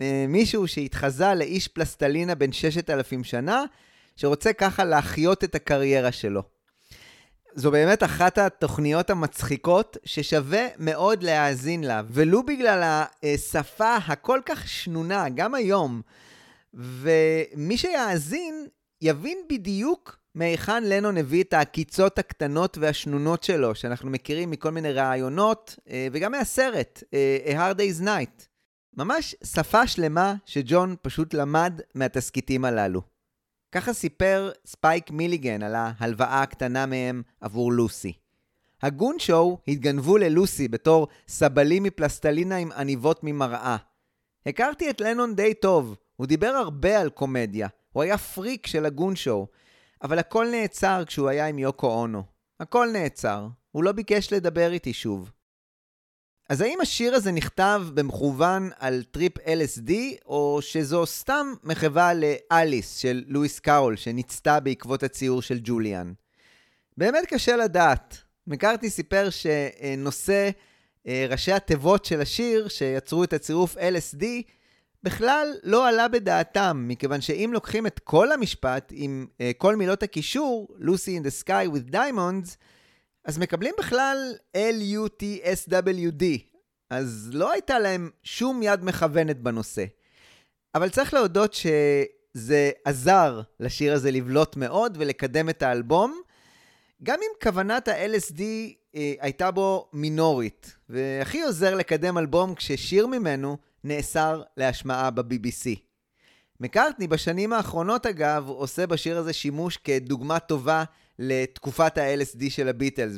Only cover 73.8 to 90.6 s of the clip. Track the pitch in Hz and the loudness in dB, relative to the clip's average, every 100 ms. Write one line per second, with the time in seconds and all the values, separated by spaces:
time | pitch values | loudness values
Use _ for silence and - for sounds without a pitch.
73.8 | 175 175 - 139 220 240 226 _ _ _ | -2 -2 -4 -6 -6 -6 -10 _ _ _
74.8 | _ _ 185 - 226 285 302 - - 220 | _ _ -8 -2 2 2 0 -4 2 4
75.8 | 254 226 233 240 190 170 160 196 196 147 | 4 4 2 2 2 2 2 2 0 0
76.8 | 120 120 139 143 131 160 220 233 - 214 | -2 -2 -2 -2 -2 -2 0 -2 -2 -4
77.8 | 220 - - 156 240 302 214 - 131 127 | -4 -6 2 4 6 4 -2 -2 -2 -2
78.8 | - - 143 135 127 - 123 120 190 214 | -6 -8 -6 -6 -10 -6 -4 2 2 2
79.8 | 185 196 202 - - 262 294 233 202 - | 0 0 -2 -6 -4 -2 -2 -2 -6 -6
80.8 | 143 185 - 180 139 - - 196 185 147 | 0 0 0 -4 -4 -6 -2 0 0 -2
81.8 | 123 170 277 233 175 190 180 - _ _ | -2 -2 0 0 -2 -4 -8 -16 _ _
82.8 | _ _ _ _ - 156 175 165 233 415 | _ _ _ _ -10 -4 -2 -2 -4 -4
83.8 | 330 240 269 269 262 226 _ 180 220 226 | -2 0 0 0 -4 -10 _ -2 0 0
84.8 | 202 208 214 - 202 202 175 180 - 185 | -2 -2 -4 -6 -8 -4 -2 -2 0 0
85.8 | 185 185 170 151 180 127 - _ _ _ | 2 0 -2 0 0 0 -6 _ _ _
86.8 | - 127 131 113 110 135 208 370 - 254 | -8 -6 -4 -8 -8 -2 0 0 0 0
87.8 | 202 185 170 _ - - 247 254 214 202 | 2 0 -6 _ -12 -4 -2 0 0 0
88.8 | 185 175 165 151 156 139 123 113 107 - | 0 0 0 2 0 0 -2 -4 -4 -6
89.8 | 95 - _ _ _ _ _ _ | -8 -8 _ _ _ _ _ _